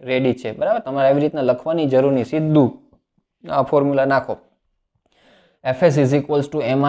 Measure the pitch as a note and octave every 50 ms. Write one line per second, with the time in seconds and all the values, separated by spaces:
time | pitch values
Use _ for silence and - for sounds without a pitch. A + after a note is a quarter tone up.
0 | C3+ B2+ B2+ B2+ C3 B2+ A#2+ - - A2 G#2+ - D3+ G3 A3+ A#3+ - C3 C3+ C#3
1 | C3+ C3+ C#3+ C#3+ D3+ D3 D#3 D3+ C3 B2 B2 - - D#3+ E3 E3+ D#3 C3+ C3 C3
2 | C3+ C#3+ C#3 B2+ A2+ - D3+ D#3 D#3 D#3 D#3 D3+ C3 - - - _ _ _ _
3 | _ _ _ _ _ _ _ _ - E3+ D#3 C#3+ B2+ - D#3 C#3+ C#3 C#3+ C#3 C3+
4 | C3+ C3 C3+ C3+ - - G2+ - _ _ _ _ _ _ _ _ _ _ _ _
5 | _ _ _ _ _ _ _ _ _ _ _ _ - C3 C3 - F3+ E3 C#3 D3
6 | C#3 B2+ C#3+ C#3+ C#3+ - D3+ C#3+ C#3+ - - D3+ B2 A#2 C3 C#3 C#3+